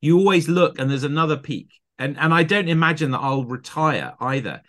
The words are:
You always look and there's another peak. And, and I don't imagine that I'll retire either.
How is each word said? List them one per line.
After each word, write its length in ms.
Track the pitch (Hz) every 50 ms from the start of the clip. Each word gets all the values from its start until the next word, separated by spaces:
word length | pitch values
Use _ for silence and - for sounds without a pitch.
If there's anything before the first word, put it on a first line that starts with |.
You 160 | - 147 165
always 300 | 175 190 196 190 180 156
look 320 | 143 170 175 175 151 - -
and 100 | 135 135
there's 140 | 139 139 123
another 340 | 143 143 156 165 160 156
peak. 340 | 143 139 - 143 95 - _ _ _ _ _ _
And, 200 | _ 131 139 143
and 160 | - 143 160 165
I 100 | 165 175
don't 260 | 160 190 208 208 165
imagine 420 | 170 160 165 160 165 160 160 143
that 80 | 131 110
I'll 240 | - 139 135 139 135
retire 720 | 117 123 127 - - - 156 156 156 147 104 71 64 - _
either. 420 | 120 123 135 139 120 101 73 65 _